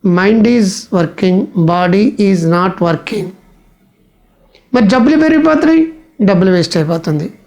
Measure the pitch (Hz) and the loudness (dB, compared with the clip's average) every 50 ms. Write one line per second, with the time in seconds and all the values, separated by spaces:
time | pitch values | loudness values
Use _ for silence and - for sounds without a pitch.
0 | - 196 175 175 185 202 220 226 214 233 240 240 214 190 190 - - - - 180 | 0 0 0 2 2 2 2 2 2 2 2 2 0 -2 -2 -6 -10 -4 -2 -2
1 | 170 160 - - - 185 180 185 254 - - 180 165 160 175 180 180 180 180 196 | -2 -2 -4 -2 -2 0 0 0 -2 -2 -2 -2 0 0 0 0 0 0 2 2
2 | 214 262 - - 208 196 196 175 165 165 170 175 180 190 180 - 170 170 165 - | 0 0 0 0 0 0 0 0 0 0 0 0 0 -2 -2 -2 -2 -2 -2 -4
3 | - - 226 208 185 180 - _ _ _ _ _ _ _ _ _ _ _ _ _ | -6 -8 -8 -8 -8 -10 -12 _ _ _ _ _ _ _ _ _ _ _ _ _
4 | _ _ _ _ _ _ _ _ _ _ _ _ _ _ - 247 226 190 262 254 | _ _ _ _ _ _ _ _ _ _ _ _ _ _ -2 0 2 2 2 2
5 | 226 269 311 302 311 311 320 311 302 320 311 - 320 311 320 320 320 - - - | 2 2 2 2 2 2 2 2 2 2 0 2 2 2 2 2 0 -2 -4 -16
6 | - _ _ _ 208 190 202 175 190 190 185 180 165 165 - 170 156 151 170 165 | -20 _ _ _ 0 0 2 2 2 2 2 0 0 -2 -2 -4 -2 -2 -4 -6
7 | 165 - 151 151 156 - - - _ | -4 -4 -4 -4 -4 -8 -12 -18 _